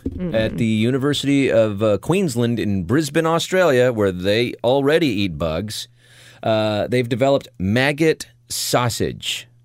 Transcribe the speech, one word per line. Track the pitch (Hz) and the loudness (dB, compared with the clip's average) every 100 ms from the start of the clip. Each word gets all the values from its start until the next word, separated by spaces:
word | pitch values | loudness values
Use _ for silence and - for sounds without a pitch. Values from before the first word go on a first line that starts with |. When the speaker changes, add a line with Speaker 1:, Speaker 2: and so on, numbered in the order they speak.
| - | -10
Speaker 1:
Mm. | - 180 | -8 -4
Speaker 2:
at | 113 110 - | -2 -2 -2
the | 113 | 0
University | 110 113 135 139 139 135 139 127 | 2 0 0 -2 -2 0 2 2
of, | 113 110 101 | 2 2 2
uh, | 110 101 | 0 0
Queensland | - 185 185 120 117 117 | 0 0 0 0 -2 0
in | 95 98 | -2 -2
Brisbane, | 85 135 147 160 160 | 0 0 0 0 0
Australia, | 165 - 185 175 127 123 | 0 0 2 4 4 2
where | 110 98 | 2 0
they | 90 92 107 123 - | 0 0 0 0 -2
already | - 139 139 160 156 | 0 2 2 2 2
eat | 101 98 76 | 0 -2 -2
bugs, | 85 80 107 - - _ _ - - - | -4 -4 -6 -10 -14 _ _ -20 -20 -8
uh, | - 110 107 104 90 | -2 0 0 -2 0
they've | 123 120 | -2 -2
developed | 120 135 143 - - | 0 2 0 -2 -6
maggot | 95 117 135 147 160 - - _ - | -2 0 0 2 0 0 -6 _ -12
sausage. | - - 135 123 - 80 57 - - - _ | -8 -2 0 0 -2 -4 -4 -8 -8 -10 _